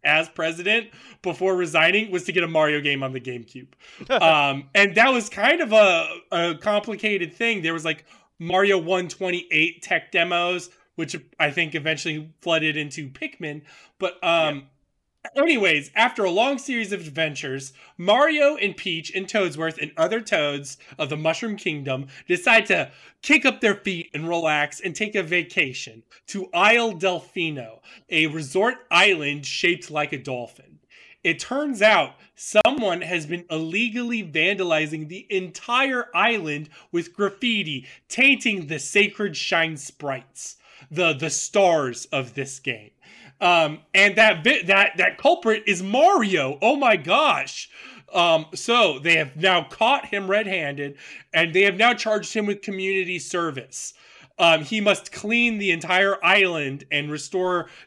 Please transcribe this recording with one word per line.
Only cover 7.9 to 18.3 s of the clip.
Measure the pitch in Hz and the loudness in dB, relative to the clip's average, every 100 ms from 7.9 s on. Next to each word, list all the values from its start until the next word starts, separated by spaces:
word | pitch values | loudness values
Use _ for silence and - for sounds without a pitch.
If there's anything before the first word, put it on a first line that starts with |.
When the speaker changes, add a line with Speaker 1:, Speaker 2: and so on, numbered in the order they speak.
| 156 - - _ - | -6 -8 -20 _ -14
Speaker 1:
Mario | 170 185 202 190 | -2 2 4 2
one | 160 185 175 | 2 -2 -2
twenty-eight | - 185 175 - 156 170 - | -6 -4 -4 -2 0 0 -2
tech | - 170 - | -4 -4 -2
demos, | 180 170 175 175 180 175 _ _ | -2 0 0 -2 -4 -8 _ _
which | - 156 165 - - | -10 -8 -8 -10 -2
I | 151 | -2
think | 139 160 | 0 -4
eventually | 160 151 156 170 156 156 _ | -4 -4 -4 -4 -8 -10 _
flooded | 175 160 156 151 | -2 0 0 -2
into | 147 151 139 | -6 -10 -14
Pikmin. | 135 302 - 156 151 147 - - - | -10 -12 -10 -12 -12 -16 -20 -20 -8
But, | 185 180 | -6 -4
um, | 170 170 156 143 139 _ _ _ _ _ - | 0 2 2 -2 -10 _ _ _ _ _ -8
Speaker 2:
Yeah. | 269 | 0
Speaker 1:
anyways, | 330 262 190 151 143 | 2 4 4 2 0
after | - 240 247 | 0 0 2
a | 190 | 0
long | 180 254 269 | 2 2 0
series | - 240 202 | -4 -4 -4
of | 196 | -6
adventures, | 160 143 160 139 143 135 135 - - - | -6 -4 -4 -4 -8 -8 -10 -18 -20 -6
Mario | 175 233 302 | 2 4 4